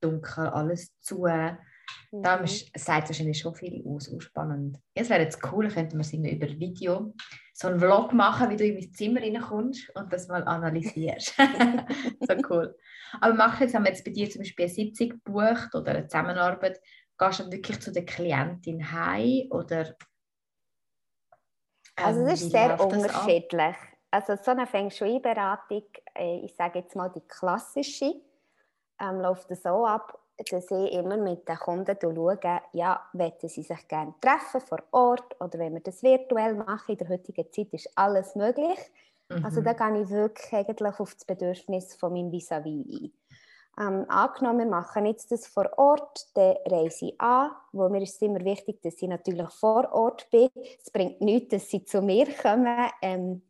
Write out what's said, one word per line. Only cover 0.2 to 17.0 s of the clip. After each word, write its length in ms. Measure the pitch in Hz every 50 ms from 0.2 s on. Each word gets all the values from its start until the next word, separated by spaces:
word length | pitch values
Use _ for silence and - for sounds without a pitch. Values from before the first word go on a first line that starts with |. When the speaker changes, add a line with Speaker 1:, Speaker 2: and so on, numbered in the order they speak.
| 160 - - - 160 -
Speaker 1:
alles 500 | - - 151 156 175 175 - - _ _
zu. 260 | - - 196 185 180 170 165 160 160 165 175 170 - _ _ _ _ - - - - _ - 208
Da 160 | 196 180 185
Speaker 2:
Mhm. 60 | 185 185
Speaker 1:
ist, 280 | 170 - - - - -
sagt 320 | - - - 160 156 156 -
wahrscheinlich 300 | 160 151 160 156 151 151
schon 160 | - 165 170
viel 300 | - 175 180 175 - -
aus, 260 | - 143 147 135 - -
auch 80 | 165
spannend. 580 | - - - 151 151 156 147 143 143 139 139 - _ _ -
Ja, 60 | 196 233
es 80 | 233
wäre 120 | 220 170 160
jetzt 180 | 156 - - - 143 160
cool, 160 | 202 214 208
könnte 260 | - 170 165 156 -
man 40 | 156
es 120 | 151 - -
irgendwie 220 | 160 156 147 156
über 140 | 151 151 147
Video, 680 | 147 156 170 185 180 - 185 180 175 196 214 214 - - - - - - - _ _
so 140 | - - 185
einen 100 | 185 175
Vlog 340 | 175 185 196 202 233 - -
machen, 380 | 233 202 208 220 - 254 220
wie 60 | 202
du 100 | 214 214
in 80 | 208 202
mein 180 | 185 - - -
Zimmer 280 | - 208 214 247 240
reinkommst 720 | 220 214 214 233 233 - 214 208 226 262 269 - - - -
und 180 | 190 202 190 -
das 160 | 180 - -
mal 140 | 180 175 165
analysierst. 920 | - 170 165 170 165 156 165 165 - - 160 160 160 - - - - - -
<laughs> 840 | 277 277 - - 247 240 240 240 - - - - - 254 - -
So 140 | - 247 185 - 277 -
cool. 260 | 180 170 165 - - - _ - - - - - - 214
Aber 140 | - 226 226
machst 260 | 220 220 233 233 -
du 40 | 277
jetzt, 100 | 240 247
wenn 80 | 220 208
man 100 | 190 185
jetzt 120 | - -
bei 60 | -
dir 180 | - 208 202 202
zum 120 | - -
Beispiel 260 | 202 180 - - 175
eine 80 | 175 180
Sitzung 460 | - 214 214 214 - 240 233 233 - -
bucht 500 | - 202 202 208 220 233 233 - - -
oder 180 | - - - 139
eine 160 | 151 156 -
Zusammenarbeit, 720 | - 160 160 180 180 180 175 180 180 - - 185 185 - _ _ - -